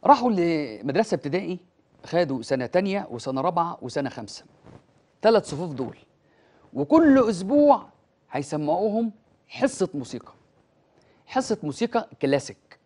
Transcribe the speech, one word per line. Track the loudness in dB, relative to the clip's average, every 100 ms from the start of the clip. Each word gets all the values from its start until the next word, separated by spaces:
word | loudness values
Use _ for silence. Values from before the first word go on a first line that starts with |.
راحوا | 6 4 6
لمدرسة | 2 2 0 -4 -8 -4 -2 0
ابتدائي، | -2 -2 -4 -4 -8 _ _ _ _
خدوا | -4 -2 0 -2
سنة | -4 -4 0
تانية | 0 0 -4 -6
وسنة | -10 -6 -4
رابعة | -2 -2 -2 -4
وسنة | -8 -6 -6
خمسة، | -8 -14 -16 -20 _ -20 -20 _ _ _ _
تلات | 4 4 2
صفوف | -8 -8
دول، | -8 -8 -10 _ _ _ _ _ _ _
وكل | -6 4 6 8 6 4
أسبوع | 0 0 4 6 4 0 _ _ _ _
هيسمعوهم | -8 -4 -4 -2 0 0 -2 -4 -6 _ _ _
حصة | -4 -4 -2 -4
موسيقى، | -4 -10 -12 -16 -20 _ _ _ _ _ _ _ _ _
حصة | -4 -2 -4
موسيقى | -4 -4 -2 -2 -4 -6
كلاسيك. | 0 0 -2 -18 _ -20